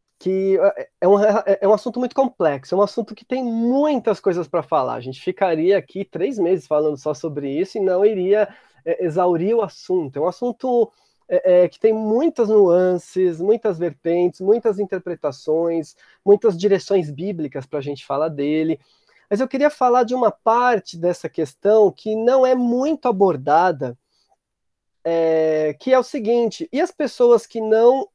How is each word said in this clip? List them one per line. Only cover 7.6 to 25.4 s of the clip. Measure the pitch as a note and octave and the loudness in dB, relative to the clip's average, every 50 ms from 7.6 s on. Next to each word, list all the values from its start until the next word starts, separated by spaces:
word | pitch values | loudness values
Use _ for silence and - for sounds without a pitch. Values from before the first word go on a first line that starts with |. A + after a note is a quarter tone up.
| F#3 F#3+ - A3+ | -6 -6 -4 -4
e | |
não | G3 F#3 F#3 F3+ G3+ | -2 0 0 2 2
iria, | G#3 A3 F#3+ F3+ F#3+ G3+ G#3+ G#3 G#3 - - _ _ _ _ - | 2 0 0 0 0 0 0 0 -2 -6 -12 _ _ _ _ -8
é, | D#3+ E3+ - F#3 | -6 -4 -4 -4
exaurir | E3+ D3+ F3 F3+ F3+ F3 D#3+ E3+ G3+ A3+ | -4 0 0 0 0 0 0 0 0 0
o | A#3 | 0
assunto. | G#3+ E3+ - - - - F#3 F#3 D#3+ C3+ C3 C#3 | -2 -4 -6 -10 -8 -4 -4 -4 -4 -6 -6 -4
É | |
um | D3+ F3+ | -4 -4
assunto, | F3 - A#3+ B3 A3+ - - C4 B3 A#3+ A3 - _ _ _ _ _ _ _ - | -4 -4 -6 -8 -6 -6 -4 -2 0 0 0 0 _ _ _ _ _ _ _ -2
é, | F#3 F3+ - F#3 F3+ F3+ F3+ | -2 0 2 4 4 6 4
é, | E3 | 2
que | - _ | 0 _
tem | - A3 A3 | 0 2 2
muitas | A3 A3 G#3+ A3 A#3+ D4+ E4 D#4 - A#3 G3+ | 0 0 0 0 0 0 0 0 -2 0 2
nuances, | A3 G#3+ G3+ F3+ E3+ F3+ F#3 F#3 F3+ F3 - - - F#3 F#3 F3+ E3 D#3+ | 4 4 6 6 4 4 4 2 0 -2 -4 -6 -4 -2 0 0 -2 -2
muitas | E3+ G3+ A3 A#3 - A3 F3+ D#3+ | 0 0 0 2 0 -4 -4 -4
vertentes, | E3+ E3+ D3 _ - E3 E3+ F3 F3+ F3+ - - | -4 -6 -6 _ -4 -2 0 2 0 0 -2 -2
muitas | F#3+ F#3+ G#3+ A#3 - A3+ G3+ F#3+ | -2 0 0 0 0 -2 -2 -2
interpretações, | G#3 F#3 - F#3 F3+ F3+ F3 D#3+ - D3 C3+ - - - D#3 D#3+ E3+ E3+ E3+ E3 D#3 - - _ _ _ _ _ - | -4 -6 -6 -8 -8 -8 -10 -6 -6 -8 -8 -6 -4 -4 -2 -2 0 -2 -2 -4 -6 -8 -12 _ _ _ _ _ 2
muitas | G3 G3+ G#3 - A3+ F#3 E3+ | 2 4 4 4 2 0 0
direções | F#3 G#3 G3 F3+ - - G3 G3 E3+ D3+ | 0 0 0 0 0 0 0 0 0 -2
bíblicas | D3 C3 E3+ G3+ G#3 E3 D#3 C#3 - C#3+ C3 | -6 -8 -8 -8 -6 -6 -8 -8 -8 -10 -10
pra | - - D3 | -8 -8 -8
gente | C3+ C#3+ C#3+ C3+ - | -6 -8 -10 -10 -8
falar | - C#3 C#3 D#3 E3 | -6 -4 -4 -4 -4
dele. | D#3 C#3+ C#3+ D3 D3+ D#3 D#3+ D#3+ D#3+ - _ _ _ _ _ _ _ _ _ - | -4 -4 -4 -2 -2 -2 -2 -2 -4 -6 _ _ _ _ _ _ _ _ _ -4
Mas | G#3 G3+ | -4 -2
eu | C4 B3+ | -2 -2
queria | - C4 C#4+ D4 | -2 0 0 0
falar | D4 - C4 B3 A#3+ B3 B3 | 0 0 0 2 2 2 2
de | A3 B3 | 0 0
uma | B3 B3 A#3 | 0 0 0
parte | - - - A3+ A3+ A#3+ B3 B3 A#3+ G3 - - - E3 | 0 0 0 0 2 2 2 2 0 0 -2 -6 -10 -4
dessa | E3 F3 F3 - - D#3+ | -4 -4 -2 -4 -8 -10
questão | - - D#3+ C#3+ - _ - G3 G#3+ A3 G#3+ F#3+ | -6 -6 -6 -6 -6 _ 0 4 4 6 4 4
que | - _ - A3 G#3+ | 2 _ -8 -6 -4
não | A3 A3+ A#3+ C4 C4+ C4 | -2 0 2 2 4 4
é | B3+ B3+ | 4 2
muito | B3+ B3 A#3+ A#3+ B3 C4 D4+ D#4+ D4+ - B3 | 2 0 0 0 0 0 -2 -2 -2 -2 -2
abordada, | A3 F#3 G3 F#3+ E3 C3+ C3 C#3 D3 D#3+ F3 F#3 E3+ C3+ C3+ B2+ A#2+ - _ _ _ _ _ _ _ _ _ _ _ _ _ _ _ _ _ _ _ _ - | 0 2 2 2 2 0 0 2 2 4 4 2 0 -2 -6 -10 -10 -12 _ _ _ _ _ _ _ _ _ _ _ _ _ _ _ _ _ _ _ _ -6
é, | E3 E3 E3 E3 D#3+ D#3+ D#3+ | -4 -2 0 0 0 2 2